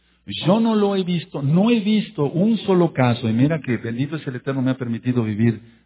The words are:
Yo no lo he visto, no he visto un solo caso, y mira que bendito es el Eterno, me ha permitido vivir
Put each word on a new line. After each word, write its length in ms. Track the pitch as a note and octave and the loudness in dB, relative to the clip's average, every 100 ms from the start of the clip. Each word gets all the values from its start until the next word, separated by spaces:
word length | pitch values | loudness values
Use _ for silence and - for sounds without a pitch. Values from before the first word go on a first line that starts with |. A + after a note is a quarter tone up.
| _ _ - - C#3 | _ _ -14 -4 0
Yo 120 | G#3+ | 2
no 160 | A3+ | 2
lo 220 | G#3+ G3+ G3 | 2 2 0
he 80 | |
visto, 380 | F3+ F3 - D#3 | -2 -2 -4 -4
no 280 | C#3 E3+ A3 | 0 2 4
he 100 | A#3 | 2
visto 440 | G3 G#3+ - - | 2 0 -2 -4
un 320 | C#3+ D#3+ G#3+ A3 | -2 0 0 0
solo 360 | - F3+ E3+ | 2 2 2
caso, 340 | D3 B2 A#2 A2+ | 2 0 2 0
y 40 | |
mira 260 | A2+ C#3+ D#3+ | 2 2 0
que 160 | B2+ A2 | -4 -4
bendito 400 | A2+ A#2 D3 D#3 | -4 -6 -6 -6
es 100 | C#3+ | -8
el 100 | B2 | -8
Eterno, 260 | - C3+ | -6 -4
me 80 | C3 | -2
ha 80 | B2+ | -2
permitido 440 | A#2+ A2+ B2+ A#2+ | -4 -4 -2 -2
vivir 380 | A2 G#2 A#2 A2 - _ | -2 2 0 0 -8 _